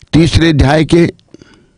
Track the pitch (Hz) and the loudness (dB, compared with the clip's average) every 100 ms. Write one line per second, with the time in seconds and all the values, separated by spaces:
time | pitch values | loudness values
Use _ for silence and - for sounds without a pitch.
0 | _ 151 165 - 165 147 127 156 156 170 | _ -2 0 0 0 0 0 0 0 0
1 | 170 - _ - - _ _ | -2 -4 _ -20 -20 _ _